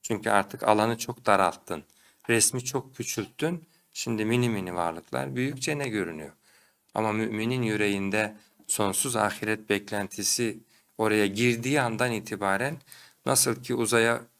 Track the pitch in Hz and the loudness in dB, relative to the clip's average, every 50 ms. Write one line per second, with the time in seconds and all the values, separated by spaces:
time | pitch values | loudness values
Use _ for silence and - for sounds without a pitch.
0 | - - 113 101 - 117 104 101 95 - - 131 - 104 107 107 107 117 117 113 | -4 -4 -6 -4 0 4 4 4 4 2 -6 -2 2 4 4 4 4 2 0 -2
1 | - - 123 - - - 101 98 95 87 - - _ - 87 76 - _ _ _ | -6 -8 -8 -4 2 4 4 6 4 2 0 -4 _ -8 -8 -8 -8 _ _ _
2 | _ _ _ _ - - 117 113 104 - - 127 123 - - 135 - - - - | _ _ _ _ -2 0 2 4 4 2 0 -4 -6 -4 -6 -6 -6 -6 -12 -10
3 | 117 - - 117 101 - _ - 147 165 175 165 - _ _ _ _ _ _ - | -8 -6 -4 -6 -6 -8 _ -4 -4 -4 -4 -4 -8 _ _ _ _ _ _ -8
4 | - 123 113 110 107 110 120 123 123 120 110 101 92 90 90 90 85 85 82 85 | -4 -4 -2 -2 0 2 2 2 2 0 0 -2 -4 -4 -4 -2 -2 -2 -4 -6
5 | - - - 131 135 135 131 123 127 139 135 131 - 156 151 147 139 127 107 104 | -10 -6 -6 -4 -4 -4 -4 -4 -4 -4 -4 -6 -4 -4 -4 -4 -4 -4 -2 -2
6 | 90 85 80 76 76 73 - _ _ _ _ _ _ _ _ _ _ _ _ 107 | -4 -4 -6 -10 -12 -14 -16 _ _ _ _ _ _ _ _ _ _ _ _ -2
7 | 110 110 107 110 110 110 110 107 110 117 127 127 120 110 107 104 104 101 101 98 | -2 0 0 -2 -2 -2 -2 -2 -2 -2 0 0 0 0 0 0 0 0 0 0
8 | 98 98 101 107 107 104 - - _ _ _ _ _ - - - 107 98 92 - | -2 0 0 0 0 -2 -4 -14 _ _ _ _ _ -6 -2 0 0 0 2 0
9 | - 135 120 110 104 101 - - 107 107 110 110 107 - 104 101 104 - 107 101 | -2 0 0 2 0 0 0 -2 -2 -2 -2 -4 0 -2 -2 -2 0 -4 -6 -4
10 | 98 92 - - 98 - - - 120 110 101 78 - _ _ _ _ _ _ - | -4 -6 -6 -4 -2 -2 0 0 0 -2 -4 -8 -16 _ _ _ _ _ _ 0
11 | 110 107 107 107 104 101 98 107 120 123 117 117 117 131 143 147 127 117 110 107 | 2 4 4 4 4 2 2 2 2 2 2 2 0 0 2 2 2 0 0 0
12 | 123 123 117 104 - - 110 98 104 98 95 101 123 139 160 - _ - - - | 0 0 0 -4 -4 -6 -6 -2 0 0 0 0 0 -4 -6 -8 _ -20 -20 -20
13 | - - _ _ _ 135 135 127 - 127 113 127 127 - 123 123 117 104 120 117 | -20 -20 _ _ _ 0 2 2 2 2 0 -4 -4 -4 -2 0 0 4 6 6
14 | 113 117 117 - - _ _ | 6 6 4 0 -4 _ _